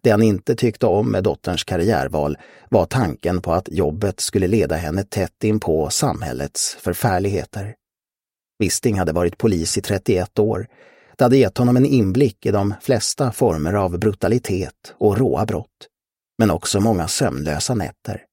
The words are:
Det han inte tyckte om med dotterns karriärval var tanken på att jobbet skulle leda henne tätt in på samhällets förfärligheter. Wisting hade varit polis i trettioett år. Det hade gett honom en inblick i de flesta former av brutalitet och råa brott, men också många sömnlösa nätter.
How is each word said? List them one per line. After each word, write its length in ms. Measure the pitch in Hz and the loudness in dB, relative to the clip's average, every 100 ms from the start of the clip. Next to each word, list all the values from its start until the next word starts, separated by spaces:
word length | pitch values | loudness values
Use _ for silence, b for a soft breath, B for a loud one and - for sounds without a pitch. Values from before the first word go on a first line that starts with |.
Det 80 | 123 | 4
han 120 | 104 | 4
inte 340 | 110 98 - 117 | 4 2 -2 0
tyckte 300 | 120 - 113 | 0 0 0
om 260 | 95 120 | 2 0
med 120 | 98 | 0
dotterns 400 | 98 - - 90 | 0 -2 -4 -6
karriärval 720 | - 90 95 90 67 78 73 73 B B B | -4 0 0 0 0 -2 -2 -4 B B B
var 160 | 107 82 | 0 2
tanken 560 | 131 98 65 - 90 | 0 -2 -2 -2 -2
på 120 | 90 | 0
att 160 | 85 - | -2 -2
jobbet 500 | 80 76 80 101 - | -2 -2 0 -4 -4
skulle 280 | - 101 90 | -4 0 2
leda 280 | 110 73 78 | 2 2 -2
henne 280 | 82 87 | -2 -4
tätt 400 | 98 - 90 _ | -4 -4 -4 _
in 160 | 110 107 | 0 0
på 300 | - 78 71 | 0 0 0
samhällets 880 | - 135 - - 62 71 - - - | 0 -2 -2 -6 -6 -6 -6 -6 -6
förfärligheter. 1000 | - 87 120 90 98 98 - 98 101 - _ _ _ _ _ _ _ _ | -6 -2 0 0 0 -2 -6 -10 -12 -14 _ _ _ _ _ _ _ _
Wisting 400 | 95 - 127 98 | -2 0 0 0
hade 140 | 87 | 0
varit 240 | 80 87 - | 0 0 0
polis 400 | 113 87 82 - | 0 0 -2 -4
i 40 | |
trettioett 580 | - 98 - 92 90 - | -2 -2 0 0 0 0
år. 280 | 107 - - b b b b - | 0 -2 -8 b b b b 0
Det 80 | |
hade 140 | 123 135 | 4 6
gett 200 | 107 - | 4 2
honom 200 | 123 123 | 2 4
en 80 | 139 | 4
inblick 600 | 135 98 107 139 - 113 | 4 2 2 0 0 0
i 60 | |
de 220 | 104 101 101 | 0 0 -4
flesta 500 | - 120 - - 131 | -2 0 0 -2 -4
former 420 | - 120 80 76 | 0 0 0 0
av 260 | 101 95 87 | 0 0 0
brutalitet 920 | 107 98 117 123 - 95 92 _ - - | -2 0 0 0 -2 -4 -4 _ -20 0
och 200 | 104 101 | 2 2
råa 280 | 127 65 107 | 0 0 -2
brott, 420 | 82 - _ - _ _ _ _ - | -4 -8 _ -20 _ _ _ _ 0
men 140 | 110 | 0
också 280 | 80 - 101 | 0 -2 0
många 280 | 110 95 80 | 0 0 -2
sömnlösa 680 | - 110 65 76 73 - | -2 -2 -2 -4 -4 -2
nätter. 520 | 120 80 - - - _ | -4 -4 -10 -12 -12 _